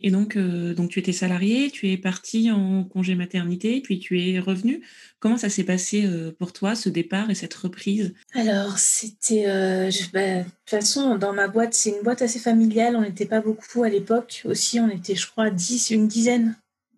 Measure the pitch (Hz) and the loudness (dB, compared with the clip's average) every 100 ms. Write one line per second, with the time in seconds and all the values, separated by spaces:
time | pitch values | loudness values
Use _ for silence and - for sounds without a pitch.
0 | 208 190 208 208 185 175 175 170 175 196 | 2 2 2 0 0 0 -2 -2 -2 -2
1 | 185 175 180 180 196 240 277 - 190 190 | -2 -2 -2 0 2 2 0 -2 -2 0
2 | 190 185 - 226 226 208 190 190 185 185 | -2 -6 -4 0 2 2 2 0 -2 -2
3 | 185 180 180 185 175 175 214 262 - 180 | 0 0 -2 -2 -2 -2 -2 -2 -2 -4
4 | - 180 180 185 180 185 226 311 - - | 0 0 0 0 0 0 0 -2 -8 -20
5 | - _ 220 233 208 202 180 180 - 208 | -20 _ 0 0 0 -2 0 0 0 0
6 | 202 170 160 165 180 - 196 226 202 165 | 0 0 -6 -8 -8 -4 -2 0 0 -2
7 | 170 190 220 190 165 - 180 - 202 208 | -2 -2 -2 -4 -6 -8 -8 -4 -2 0
8 | 185 - _ 254 220 196 202 190 - - | -2 -6 _ -2 2 0 0 0 0 0
9 | 220 - - 214 202 190 190 185 190 190 | -4 -6 0 2 2 2 2 2 0 -2
10 | 180 190 196 185 180 - - 214 208 277 | -2 0 0 0 -4 -12 -4 0 2 2
11 | 269 202 202 202 196 220 233 - 220 208 | 2 2 0 0 2 2 2 0 0 0
12 | 220 247 240 233 233 226 226 214 240 240 | -2 0 -2 0 2 4 4 4 2 2
13 | 208 180 208 220 214 220 - 240 233 196 | 0 -2 -2 0 0 -4 -4 0 0 0
14 | - 233 240 - 226 - - 233 226 185 | 0 0 -2 -10 -4 -2 0 2 2 0
15 | 175 185 - - 220 185 175 247 - 220 | -4 -4 -4 -2 0 0 -2 -2 0 2
16 | 214 226 226 240 226 226 _ _ _ | 2 4 2 4 0 -2 _ _ _